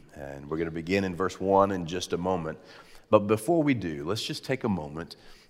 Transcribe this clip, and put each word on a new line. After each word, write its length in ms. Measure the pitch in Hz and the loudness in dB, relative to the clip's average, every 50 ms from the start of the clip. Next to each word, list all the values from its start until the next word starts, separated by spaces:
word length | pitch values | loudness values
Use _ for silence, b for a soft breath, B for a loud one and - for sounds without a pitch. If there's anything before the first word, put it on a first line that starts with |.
| - - - | -20 -20 -16
and 360 | - 71 69 69 69 71 71 | -14 -12 -12 -12 -12 -8 -6
we're 80 | 78 80 | -4 -2
gonna 120 | 82 82 | -2 -2
begin 360 | 80 85 80 82 95 98 98 | -4 -6 -2 0 2 2 2
in 100 | 92 90 | 0 -2
verse 240 | 82 95 92 - - | 0 -2 -2 -2 -2
one 320 | 95 95 98 95 98 98 | 0 4 6 6 6 6
in 140 | 98 90 87 | 4 0 -2
just 260 | 78 90 90 90 - | -4 -4 -6 -4 -2
a 60 | - 85 | -4 -2
moment. 400 | 87 92 95 87 80 78 78 - B B B B B B B B B B | 0 0 0 0 -2 -6 -8 -10 B B B B B B B B B B
But 100 | - 107 | 4 4
before 440 | 101 101 110 107 - - 170 165 151 | 6 6 0 0 2 2 2 4 4
we 100 | 147 139 | 2 2
do, 300 | 117 87 87 78 71 71 | 0 0 -4 -6 -6 -4
let's 180 | 80 101 113 | -4 -4 -4
just 220 | - - 156 - - | -4 -6 -8 -8 -4
take 220 | - 131 127 - | -4 -4 -2 0
a 40 | 117 | 0
moment, 460 | 98 85 76 73 73 78 85 - - B B B B B B B | 0 0 -2 -6 -8 -10 -10 -10 -12 B B B B B B B